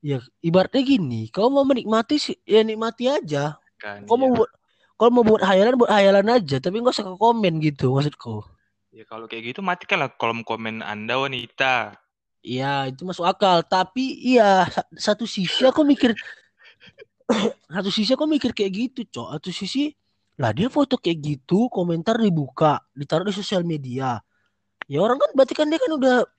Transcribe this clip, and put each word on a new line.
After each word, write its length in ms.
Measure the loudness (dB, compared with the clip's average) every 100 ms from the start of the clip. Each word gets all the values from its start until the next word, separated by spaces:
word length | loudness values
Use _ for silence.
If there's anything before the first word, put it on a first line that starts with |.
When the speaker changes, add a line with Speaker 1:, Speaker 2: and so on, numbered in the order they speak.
Speaker 1:
ya 160 | -4 -6 -8 _
ibaratnya 400 | 0 2 2 0
gini, 480 | 2 2 0 -4 -6
kau 240 | 0 0
mau 160 | 2 2
menikmati 480 | 0 0 -2 0 -2
sih, 240 | -2 -10 2
ya 160 | 2
nikmati 400 | 2 -2 -6 -4
aja. 560 | -2 -2 -2 -4 -4 -8 _ _
Speaker 2:
Kan, 320 | -14 -14 -2
Speaker 1:
Kau 80 | 2
mau 160 | 2
Speaker 2:
iya. 40 | 2
Speaker 1:
buat, 100 | 0 _ _ _ _ _
kau 120 | 4
mau 120 | 4
buat 200 | 4 4
hayalan, 320 | 4 4 4 4
buat 160 | 4
hayalan 480 | 6 6 6 4 2
aja. 160 | 0 -4
Tapi 240 | -2 -2
nggak 160 | -2 -2
usah 80 |
kau 160 | -8 0
komen 400 | 2 2 0 0
gitu, 320 | -2 0 0
maksudku. 560 | 0 -2 -6 -12 -12 -12 _ _ _ _ -20
Speaker 2:
Ya 80 |
kalau 240 | -18 -16 -12
kayak 240 | -12 -10
gitu, 80 | -8
matikanlah 480 | -4 -6 -2 -2 -2 _
kolom 240 | -4 -4
komen 400 | -6 -8 -8 -10
Anda, 400 | -10 -10 -6 -4
wanita. 800 | -4 -8 -14 -4 0 0 -4 -12 _ _ _ _
Speaker 1:
Iya, 480 | -10 -6 -4 -4 -6
itu 160 | -8
masuk 240 | -12 -4 -4
akal. 320 | 0 2 2
Tapi 560 | 2 -2 -2 -4 -6 -4
iya, 400 | 2 4 6 4 2
sa-, 160 | -2 -8 -6
satu 320 | -2 -2 -4
sisi 400 | -4 -4 2 2
aku 160 | 4
mikir, 320 | 2 4 2 0
<coughs> 1600 | -6 -20 _ _ -20 _ -20 _ -20 _ -4 -2 -2 -6 _ -8
satu 160 | -4
sisi 240 | -4 -2 0
aku 80 |
mikir 320 | 0 -2 -2 -4
kayak 160 | -4
gitu, 280 | -4 -8 -8 -12
Cok. 200 | -12 -10 -10
Satu 140 | -10
sisi, 400 | -10 -8 -4 -6 -8 _ _ _ _
lah 160 | -4
dia 160 | -2 -2
foto 280 | 0 0 0
kayak 240 | -2 -4
gitu, 480 | -4 -8 -2 0 0
komentar 480 | -2 -2 -2 0 0
dibuka, 640 | 2 0 -4 2 2 2 _
ditaruh 360 | -14 -4 -4 -2
di 40 |
sosial 320 | -6 -4 -4
media. 560 | -2 -6 -6 -6 -4 -6 _ _ _ _ _ _ -8
Ya 80 | -2
orang 200 | 0 2
kan 80 | 0 2
berarti 180 | 0
kan 160 | 2 0
dia 80 | 0
kan 140 | 0
udah 220 | 0 2 2 0